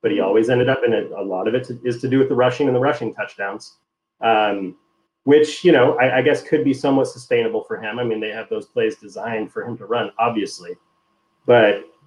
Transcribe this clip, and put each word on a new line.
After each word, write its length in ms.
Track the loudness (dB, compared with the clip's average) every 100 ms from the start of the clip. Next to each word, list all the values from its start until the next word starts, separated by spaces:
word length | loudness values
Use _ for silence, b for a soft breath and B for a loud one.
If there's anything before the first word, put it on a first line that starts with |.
but 100 | -2
he 80 | 0
always 300 | 2 2 2
ended 200 | 2 2
up 120 | 2 0
in 80 |
it. 180 | 0 -2
A 100 | -8
lot 260 | -6 -4 -2
of 80 | -4
it 80 | -6
to, 140 | -8
is 160 | -6 -4
to 60 | 0
do 120 | 2
with 100 | 2
the 60 | 2
rushing 320 | 2 2 0
and 80 | 2
the 40 |
rushing 340 | 0 -2 -6
touchdowns, 640 | -8 -12 -8 -10 -10 -16 _ _ _ _ _
um, 540 | 0 2 2 -2 -6 -12 _ _ _ _
which, 400 | 4 4 4 2
you 80 | 4
know, 260 | 6 4 4
I, 220 | 2 2
I 20 |
guess 200 | 2 0
could 220 | 0 0
be 100 | 0
somewhat 340 | 0 0 0 0
sustainable 560 | -6 -2 0 0 -4
for 140 | -6 -10
him. 180 | -8 -6
I 40 |
mean, 160 | -4 -4
they 100 | -6
have 200 | -8 -8
those 180 | -8 -6
plays 280 | -2 -2 -2
designed 560 | -14 -12 -8 -6 -6
for 120 | -8
him 140 | -10 -12
to 80 | -4
run, 260 | -4 -4 -2
obviously. 580 | -2 0 -6 -8 -16 -18 _ _ _ _ _ _ 2
But 380 | 6 6 2 -6 _